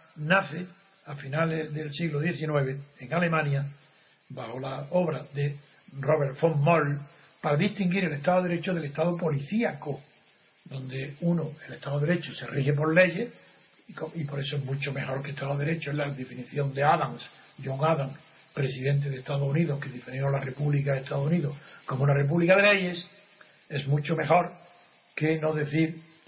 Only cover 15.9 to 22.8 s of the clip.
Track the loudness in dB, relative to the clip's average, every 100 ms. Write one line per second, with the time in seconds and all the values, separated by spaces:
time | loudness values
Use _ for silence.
15.9 | -2 -2 -4 -8 -10 -6 -2 -2 2 4
16.9 | 4 2 -6 -14 -18 -20 -12 -8 0 2
17.9 | 2 0 -8 -18 -20 -10 -4 -4 -2 0
18.9 | 0 0 -4 -4 -2 0 2 0 -2 -6
19.9 | -10 -10 -4 0 0 -2 -2 0 2 2
20.9 | -2 -2 -2 2 2 0 -6 -14 -14 -6
21.9 | 2 4 4 4 4 6 8 8 6